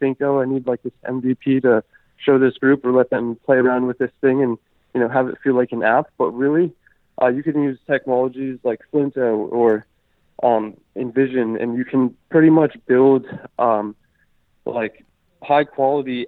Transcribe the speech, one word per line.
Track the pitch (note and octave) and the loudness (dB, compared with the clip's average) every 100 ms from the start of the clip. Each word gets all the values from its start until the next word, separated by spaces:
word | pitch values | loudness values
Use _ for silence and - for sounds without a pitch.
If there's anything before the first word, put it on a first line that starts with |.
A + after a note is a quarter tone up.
think, | C3+ B2+ | -4 -2
"Oh, | C#3+ C#3 | -2 0
I | C3 | -2
need, | C3+ B2+ | -2 -4
like, | A#2+ | -6
this | B2+ - | -8 -12
M | - B2+ | -8 -4
V | B2+ | -4
P | B2+ C3+ C3 | -2 -2 0
to | B2+ A2 - _ _ _ | 2 2 0 _ _ _
show | - C3+ | 2 4
this | C3 - | 2 2
group | C3+ C#3 | 2 2
or | B2 | 2
let | B2+ B2 | 0 2
them | B2+ A#2+ A#2 | -2 -4 -4
play | - C3 | 0 2
around | B2+ B2 B2+ | 2 0 -2
with | A#2+ | -2
this | B2 - | -6 0
thing | C3+ C3+ | 0 2
and, | B2+ A2+ _ _ _ | 0 -4 _ _ _
you | B2+ | -2
know, | A#2 | 0
have | C3 B2+ | 0 -2
it | - | -4
feel | C#3 | 0
like | B2 B2 | 0 -2
an | A#2 | -2
app." | A2 B2+ D#3 - | 0 0 -2 -4
But | G2 | -4
really, | A#2+ C#3 D#3 F3 - _ _ _ - | -2 0 0 -2 -6 _ _ _ -2
uh, | B2+ | 0
you | C3 | 0
can | D#3 D3 | -4 -2
use | C#3+ B2+ - | -4 -6 -4
technologies | C3+ C3+ B2 C3 B2+ C3+ B2+ | -4 -2 -2 -2 -6 -10 -6
like | B2 A2+ _ | -6 -6 _
Flinto | D3 C#3 C3 A#2+ G#2+ F2+ | -2 -2 -2 -2 -2 -2
or, | A#2+ A#2 G#2+ - _ _ _ _ - | 0 2 0 -4 _ _ _ _ -2
um, | A#2+ A2 G#2+ - _ G2+ | 0 0 -2 -12 _ -10
InVision, | B2 B2 C3+ B2+ A2+ A2+ | -4 -2 0 0 -2 -4
and | A#2+ B2 | -4 -4
you | |
can | B2 C3+ B2 - _ | -4 -2 -2 -4 _
pretty | D#3+ D#3 | 4 6
much | D#3+ D3 - - | 4 2 -2 0
build, | B2 C3+ C3 B2+ - - - | 4 6 4 -2 -14 -14 -2
um, | A#2+ G#2+ G#2 - _ _ _ _ _ _ | 0 0 -4 -12 _ _ _ _ _ _
like, | - A#2+ A2 - _ _ _ _ | -8 -6 -8 -10 _ _ _ _
high | - D3 | -2 0
quality | D3 - C3+ D3 C3 B2 | 0 -2 -2 -2 -4 -8